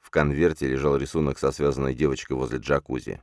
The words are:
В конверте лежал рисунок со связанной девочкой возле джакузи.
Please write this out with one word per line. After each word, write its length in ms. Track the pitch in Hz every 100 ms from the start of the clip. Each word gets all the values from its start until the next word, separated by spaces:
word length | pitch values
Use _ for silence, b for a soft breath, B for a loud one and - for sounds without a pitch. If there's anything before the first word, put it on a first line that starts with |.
В 80 | -
конверте 600 | 78 73 71 82 78 69
лежал 280 | 65 71 69
рисунок 420 | 67 82 73 65
со 140 | 69
связанной 420 | 69 71 65 67
девочкой 440 | 65 73 65 - 65
возле 220 | 64 62
джакузи. 600 | 67 71 - 65 - -